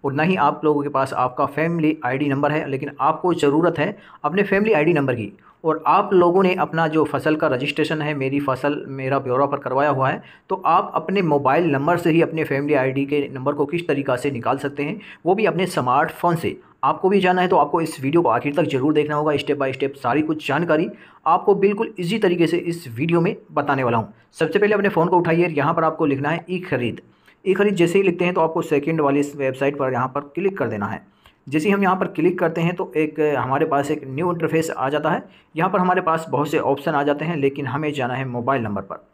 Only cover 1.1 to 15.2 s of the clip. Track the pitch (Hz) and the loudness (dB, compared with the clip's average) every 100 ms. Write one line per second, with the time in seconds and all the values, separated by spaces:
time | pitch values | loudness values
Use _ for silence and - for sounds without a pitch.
1.1 | - 127 - 139 147 165 170 156 156 123 | 0 -2 0 -2 0 -2 2 0 0 -4
2.1 | 135 143 135 147 151 139 135 147 - 139 | -2 0 0 0 0 -4 -6 -8 -2 -2
3.1 | 160 180 165 147 151 170 165 165 208 - | 0 0 2 2 4 2 0 -4 -4 -18
4.1 | - 147 185 196 196 214 180 151 156 135 | -6 -2 0 0 2 4 4 4 2 0
5.1 | 117 101 - - _ 165 156 - 170 202 | -2 -6 -12 -20 _ -4 -2 2 2 4
6.1 | 190 175 180 185 180 151 160 160 156 147 | 4 6 4 2 2 -2 0 0 2 0
7.1 | 139 151 156 156 127 143 151 156 160 151 | 0 0 0 0 0 -2 -2 -2 -2 -4
8.1 | 147 135 143 139 127 143 147 - 135 131 | -2 -2 -2 -2 -2 -2 -4 -8 -8 -2
9.1 | 139 131 123 143 143 123 131 147 135 131 | -2 0 0 0 -2 -2 0 0 2 0
10.1 | 196 - - _ 190 - 170 - - - | -2 -10 -20 _ -4 2 2 2 -4 -2
11.1 | 196 170 143 127 147 175 135 147 170 170 | 0 2 2 2 2 2 0 0 2 2
12.1 | 165 160 160 143 139 147 147 131 135 139 | 2 2 -2 -2 -2 0 0 2 -2 0
13.1 | 147 135 131 135 147 143 170 165 139 139 | -2 -2 -4 -4 -2 -2 -2 -2 -2 0
14.1 | 123 147 123 113 135 139 143 143 - - | -2 -2 -4 -2 -2 -4 -6 -6 -8 -14
15.1 | - | -6